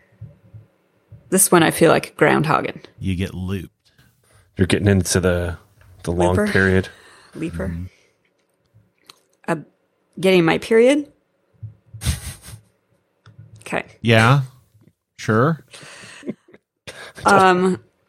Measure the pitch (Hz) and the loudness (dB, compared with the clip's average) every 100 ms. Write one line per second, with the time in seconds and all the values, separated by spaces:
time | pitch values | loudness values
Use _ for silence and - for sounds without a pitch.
0 | _ _ - _ _ - _ _ _ _ | _ _ -20 _ _ -20 _ _ _ _
1 | _ - - 185 - 175 160 - 160 147 | _ -20 -4 0 2 2 2 2 2 2
2 | - - 151 135 151 - - - - - | -2 0 0 2 0 -2 -4 -12 -18 -10
3 | 95 90 95 87 92 95 78 _ _ _ | -6 -4 -6 -8 -8 -8 -12 _ _ _
4 | _ _ _ _ _ - 87 87 101 95 | _ _ _ _ _ -2 0 2 4 2
5 | 87 95 90 87 87 82 _ _ - - | 2 0 0 0 -4 -8 _ _ -20 -12
6 | - 87 87 92 208 98 95 95 92 - | -6 -2 0 0 0 2 2 2 -2 -12
7 | - - _ - - 82 82 85 92 _ | -20 -20 _ -12 -10 -8 -8 -8 -14 _
8 | _ _ _ _ _ _ _ _ _ _ | _ _ _ _ _ _ _ _ _ _
9 | _ - _ _ - 160 - _ _ _ | _ -20 _ _ -8 -8 -8 _ _ _
10 | _ - 185 180 165 165 - 226 247 302 | _ -4 2 2 2 -2 0 4 4 2
11 | 285 _ _ _ _ _ - - _ - | -4 _ _ _ _ _ -20 -20 _ -8
12 | - - - - - - _ _ _ _ | -6 -6 -8 -18 -20 -20 _ _ _ _
13 | _ _ - - - - - - - - | _ _ -20 -20 -20 -20 -10 -10 -10 -8
14 | 110 113 113 143 131 _ _ _ _ _ | 0 4 4 2 0 _ _ _ _ _
15 | _ - - 110 143 156 _ - - - | _ -12 -2 0 0 -2 _ -20 -20 -20
16 | - - 302 - _ - _ _ - - | -20 -18 -16 -16 _ -20 _ _ -20 -20
17 | - - 208 196 190 180 185 180 _ _ | -20 -2 4 4 4 4 0 -2 _ _